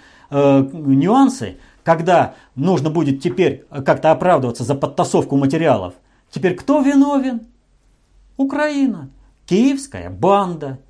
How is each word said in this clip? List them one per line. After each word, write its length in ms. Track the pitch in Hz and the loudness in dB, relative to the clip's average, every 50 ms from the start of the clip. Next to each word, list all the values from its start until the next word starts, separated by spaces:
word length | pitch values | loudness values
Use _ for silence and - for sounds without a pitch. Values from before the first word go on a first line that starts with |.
| _ _ _ _ _ - | _ _ _ _ _ -4
э, 400 | 143 139 143 139 139 135 135 - | 0 2 4 4 4 4 2 0
нюансы, 840 | - 165 151 135 135 139 156 185 226 269 277 240 - - 117 95 - - - _ _ _ - | -4 -4 -2 0 2 2 2 4 4 4 4 2 0 -4 -8 -12 -12 -14 -20 _ _ _ 0
когда 520 | 160 165 160 165 180 180 160 120 - - - _ _ _ | 0 0 2 2 2 4 4 2 0 -4 -12 _ _ _
нужно 340 | 127 143 180 185 143 135 156 | -4 -2 0 0 0 0 -2
будет 320 | 147 170 156 139 135 135 | -2 0 0 0 -2 -2
теперь 440 | - 175 175 - 180 143 139 - - _ 143 143 - | -4 -4 0 0 0 0 -2 -4 -10 _ -14 -4 0
как-то 260 | - 151 139 - 156 | 0 0 2 2 2
оправдываться 520 | 160 160 180 180 175 143 127 120 117 - 123 | 2 2 2 2 2 2 0 -2 -6 -6 -4
за 120 | 110 143 | -4 -4
подтасовку 600 | 139 - 139 - - 160 - - 170 - - 139 | -4 -4 -4 -2 -4 -2 0 0 0 0 0 0
материалов. 580 | 139 139 135 143 160 165 156 120 107 92 87 - _ _ _ _ _ _ _ | 0 0 0 0 0 2 2 0 0 -2 -8 -12 _ _ _ _ _ _ _
Теперь 240 | - 139 156 180 180 | -8 -4 -2 -2 -4
кто 240 | 180 - - 285 302 | -2 -2 0 0 2
виновен? 640 | 262 277 285 277 277 285 285 262 247 262 240 226 - - _ _ _ _ _ _ _ _ _ _ _ _ _ _ _ _ _ | 2 2 4 4 2 2 0 -2 -2 -4 -6 -8 -10 -16 _ _ _ _ _ _ _ _ _ _ _ _ _ _ _ _ _
Украина. 720 | - 277 269 277 294 302 302 294 277 277 247 202 170 139 135 - _ _ _ _ _ _ | -6 -4 -4 -2 -2 -2 -2 -2 0 -2 -2 -2 -4 -10 -16 -20 _ _ _ _ _ _
Киевская 640 | - 175 202 247 285 285 269 - - - 92 85 90 | -2 0 2 2 2 0 -2 -6 -12 -14 -12 -12 -12
банда. 680 | 95 92 123 185 196 202 196 175 170 151 147 139 131 - _ _ | -6 -2 0 2 2 2 0 -2 -6 -8 -10 -12 -12 -14 _ _